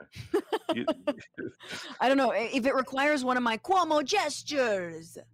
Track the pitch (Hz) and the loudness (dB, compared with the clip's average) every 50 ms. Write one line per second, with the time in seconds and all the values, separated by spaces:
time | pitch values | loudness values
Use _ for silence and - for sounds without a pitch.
0 | 73 - - - - - - - - - - - - - 320 - - - 302 - | -18 -16 -16 -16 -10 -4 -2 -2 -2 -2 -6 -6 -4 -4 -4 -2 -2 -4 -4 -4
1 | - - - - - - _ - - - - _ - - - - - 311 277 - | -4 -6 -6 -6 -12 -18 _ -12 -12 -12 -12 _ -16 -14 -12 -12 -12 -14 -6 0
2 | - 247 269 277 269 233 180 196 233 220 - 269 214 269 262 269 247 - 262 269 | 2 4 4 4 4 2 2 0 -2 0 -2 0 2 2 2 2 0 0 -2 0
3 | 277 294 302 285 254 254 254 247 247 233 220 220 - - 381 370 349 320 311 302 | 2 2 2 2 2 2 0 2 2 0 0 -2 0 2 4 4 4 4 2 2
4 | 294 - 392 415 349 302 269 - - - 294 285 254 233 208 190 175 170 165 160 | 2 2 0 0 0 0 -4 -6 -8 -4 0 2 2 2 2 0 -2 -6 -8 -10
5 | 165 170 - - - _ | -14 -14 -18 -18 -20 _